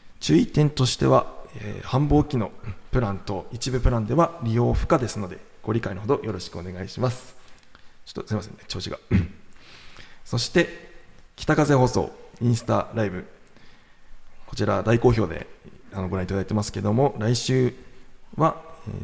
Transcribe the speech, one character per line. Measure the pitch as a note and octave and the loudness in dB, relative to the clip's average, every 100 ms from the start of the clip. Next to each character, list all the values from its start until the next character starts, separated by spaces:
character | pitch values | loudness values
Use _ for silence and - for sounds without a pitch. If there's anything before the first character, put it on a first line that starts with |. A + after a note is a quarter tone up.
| - - | -20 -10
注 | - D#3 | 2 4
意 | A#3+ | 4
点 | - D3 | 4 2
と | - B2+ | 4 0
し | - | 2
て | |
は、 | C3 C3 - - - - | 4 4 4 -8 -14 -12
え | G#2+ G2+ | -10 -10
ー、 | - | -2
繁 | B2+ D3 | 0 4
忙 | D3 D3 | 4 4
期 | B2+ | 0
の | G2+ - - G2 - | -4 -6 -12 -12 -2
プ | B2+ | 0
ラ | A2 | 0
ン | G2 | -4
と | - G2 - | -4 -6 -6
一 | A#2 C3 | -8 -4
部 | B2+ | 2
プ | B2+ | 2
ラ | A#2+ | 2
ン | G#2+ | 2
で | |
は | C3+ E3+ - | 4 4 2
利 | A#2 | 0
用 | A2+ A#2+ | 2 4
不 | A#2+ - | 2 4
可 | D#3+ | 2
で | A#2 | 2
す | - | -4
の | F#2+ | -6
で、 | F2+ - - | -10 -16 -12
ご | - | -2
理 | A2 | 0
解 | G2+ | 0
の | F#2 | -6
ほ | G#2+ | 0
ど | C#3 | 0
よ | G#2 | 0
ろ | F#2+ | -6
し | - | -8
く | F#2 | -10
お | |
願 | F2 F2+ | -10 -10
い | F#2 | -10
し | - | -2
ま | B2+ | -2
す。 | A#2+ - - - - - - - - - | -2 -8 -18 -20 -20 -20 -20 -20 -20 -14
ち | - | -12
ょ | |
っ | |
と | - | -4
す | |
い | G#2+ | -4
ま | |
せ | F#2+ | -6
ん | |
ね、 | - - | -16 -12
調 | - | -10
子 | F#2 | -8
が。 | - - | -10 0
<clears throat> | G#2+ E2 - - - - - - - - - | 0 0 -6 -18 -20 -20 -20 -18 -18 -18 -16
そ | - A#2+ | -6 -4
し | - | 0
て、 | E3+ E3+ - - - - - - - | 2 2 -2 -18 -20 -20 -20 -20 -12
北 | - D#3 | 0 2
風 | F#3+ | 4
放 | C#3 B2+ | 6 6
送、 | A#2+ E2 - - - | 2 -2 -6 -20 -4
イ | A#2+ | 0
ン | A#2+ | 0
ス | |
タ | - A2 - | 2 0 0
ラ | A2+ | -2
イ | G#2 | -2
ブ。 | F2+ F#2+ - - - - - - - - - - - - | -4 -12 -18 -20 -20 -20 -20 -20 -20 -18 -16 -16 -16 -12
こ | A#2 | -4
ち | G#2 | 0
ら | G2 | 0
大 | G2 A#2+ | 4 6
好 | B2+ | 6
評 | A#2 F#2 | 6 2
で、 | D#2+ - - - - - | -2 -10 -16 -20 -20 -12
あ | G2 | -6
の、 | F#2 | -4
ご | F#2 | -2
覧 | |
い | F2+ | -2
た | |
だ | F#2+ | -2
い | F#2+ | 0
て | |
ま | G#2+ | 0
す | G2+ | 0
け | - | -2
ど | G2+ | 0
も、 | A2 C#3 - | 4 2 2
来 | G#2+ A#2+ | 0 0
週 | - C3 B2 - - - - - - - | 2 2 2 -2 -16 -18 -18 -18 -14 0
は、 | D#3 - - - - | 0 0 -10 -14 -10
え | - | -10